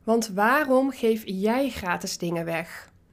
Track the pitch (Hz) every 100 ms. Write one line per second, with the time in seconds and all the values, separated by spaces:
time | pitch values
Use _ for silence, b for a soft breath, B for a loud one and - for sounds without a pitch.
0 | - 226 220 190 214 277 285 262 269 254
1 | 233 220 - 190 214 247 277 - 185 175
2 | 190 - 175 170 165 165 170 - - _
3 | _